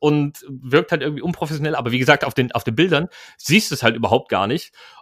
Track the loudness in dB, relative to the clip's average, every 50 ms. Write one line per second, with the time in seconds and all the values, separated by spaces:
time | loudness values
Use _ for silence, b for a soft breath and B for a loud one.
0 | 0 2 2 2 0 -2 -4 -10 -16 -16 -16 -14 -6 0 2 2 2 2 -2 -2
1 | -2 -4 -6 -6 -6 -6 -6 -4 -6 -6 -6 -4 -4 -4 -2 -2 -4 -2 -2 0
2 | 4 4 4 4 4 -2 -2 -2 -2 -2 -2 -4 -4 -4 0 0 2 2 2 0
3 | -2 -2 B B B B B B -4 2 2 2 2 0 -4 0 0 0 2 2
4 | 0 2 2 2 2 0 -2 0 0 0 -2 -4 -6 -10 B B B B B B